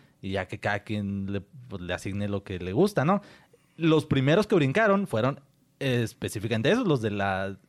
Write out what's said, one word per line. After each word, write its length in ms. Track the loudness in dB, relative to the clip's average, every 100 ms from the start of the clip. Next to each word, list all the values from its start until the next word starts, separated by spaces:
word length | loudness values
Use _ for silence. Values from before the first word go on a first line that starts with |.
| _ _
Y 100 | -4
ya 160 | -4 -4
que 140 | -4
cada 180 | -4 -4
quien 520 | -4 -4 -2 -4 -4
le, 100 | -6
pues, 400 | -8 -20 -14 -12
le 120 | -6
asigne 360 | -6 -4 -4 -4
lo 140 | -4 -6
que 120 | -8
le 140 | -4
gusta, 320 | 0 2 2
¿no? 180 | 0 0 -2 -20 _ _ _ -2
Los 300 | 2 2 2
primeros 420 | 2 4 2 4
que 80 | 2
brincaron 520 | 4 4 4 2 2
fueron, 340 | 0 0 -2 _ _ _ _
eh, 180 | -2 0
específicamente 680 | -2 -4 -8 -6 -2 0 2
esos, 160 | 2 2
los 140 | 0
de 100 | 0
la 460 | -2 -2 -2 -4 -8